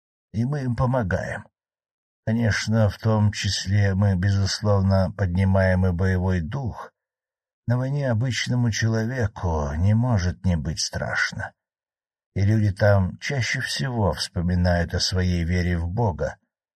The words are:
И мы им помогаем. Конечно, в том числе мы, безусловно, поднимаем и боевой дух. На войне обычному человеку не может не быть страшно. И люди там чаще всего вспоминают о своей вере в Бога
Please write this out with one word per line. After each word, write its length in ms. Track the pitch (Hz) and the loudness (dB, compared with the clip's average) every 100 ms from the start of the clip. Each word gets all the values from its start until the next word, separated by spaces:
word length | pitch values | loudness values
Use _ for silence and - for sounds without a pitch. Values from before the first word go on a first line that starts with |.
| _ _ _ | _ _ _
И 120 | 110 | -4
мы 180 | 127 147 | -2 -2
им 120 | 127 | -4
помогаем. 720 | 113 123 127 95 92 - - - _ _ _ _ _ _ _ - | -2 0 0 0 -2 -4 -10 -12 _ _ _ _ _ _ _ -4
Конечно, 640 | 117 113 - 113 113 104 | 0 0 0 0 2 2
в 100 | - | 2
том 340 | 110 107 104 | 0 2 2
числе 600 | - 101 - 95 101 101 | 0 -4 -4 0 2 2
мы, 220 | 95 101 92 | 2 2 2
безусловно, 960 | 98 98 98 - 104 101 98 95 90 - | 0 0 0 -2 0 2 2 2 0 -2
поднимаем 680 | 92 90 95 95 95 92 92 | -2 2 2 4 4 4 2
и 60 | |
боевой 480 | 85 95 90 92 92 | 2 0 0 0 -2
дух. 520 | 78 139 117 - - _ _ _ _ _ _ _ - | -2 -6 -6 -8 -14 _ _ _ _ _ _ _ -2
На 80 | 123 | 0
войне 320 | 131 143 131 | 0 -2 0
обычному 640 | 110 131 110 123 123 120 | 0 0 -2 -2 0 0
человеку 1000 | 107 113 113 110 131 104 - 85 80 71 73 | 0 0 0 -2 -2 -4 -2 -4 -2 -2 0
не 180 | 98 | 2
может 500 | 110 123 104 90 76 | 4 2 2 0 -2
не 120 | 92 82 | 0 0
быть 240 | 78 - | -2 -4
страшно. 720 | - - - - - - - - _ _ _ _ _ _ _ | -6 -6 -4 -2 -4 -6 -10 -14 _ _ _ _ _ _ _
И 60 | 95 | 0
люди 320 | 101 110 107 | 2 4 2
там 440 | 92 104 98 90 - | 2 4 4 2 -4
чаще 420 | - 143 107 - | -4 -2 -2 -4
всего 520 | - - 135 120 95 | -4 -4 -4 0 0
вспоминают 800 | 73 - 92 87 90 90 87 82 | 0 -4 -4 0 2 2 2 0
о 60 | 87 | -2
своей 460 | - 92 90 87 | -2 0 0 0
вере 340 | 82 90 87 87 | 0 0 0 -2
в 80 | 85 | -2
Бога 500 | 107 110 76 67 - _ _ _ | -2 -2 -2 -6 -8 _ _ _